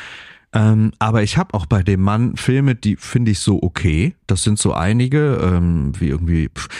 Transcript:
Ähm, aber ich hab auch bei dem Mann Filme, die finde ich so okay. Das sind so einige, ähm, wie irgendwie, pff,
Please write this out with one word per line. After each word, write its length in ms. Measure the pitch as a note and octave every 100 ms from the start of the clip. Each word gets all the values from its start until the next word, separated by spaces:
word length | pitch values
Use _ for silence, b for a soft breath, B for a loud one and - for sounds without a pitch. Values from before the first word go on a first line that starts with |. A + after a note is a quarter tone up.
| B B B B B
Ähm, 380 | A2+ G#2+ A2 A2 -
aber 260 | A2 A2+
ich 140 | G#2 E3
hab 160 | F#3+
auch 120 | G#2 -
bei 180 | G#2
dem 180 | F2 F#2+
Mann 360 | G2 G#2+ A#2+ -
Filme, 360 | - C3 C#3 A#2
die 200 | G#2+ -
finde 360 | - B2 A2+
ich 80 | G2+
so 220 | - F#2+
okay. 540 | F2+ - F2+ D#2 C#3+ - -
Das 160 | F#2+
sind 140 | G#2+ G#2+
so 160 | -
einige, 640 | - F2+ A#2 B2+ D3 D3 B2
ähm, 480 | F#2 F2+ F2 E2 C#2 -
wie 80 | D#2+
irgendwie, 400 | D2+ E2+ E2 D2
pff, 200 | - -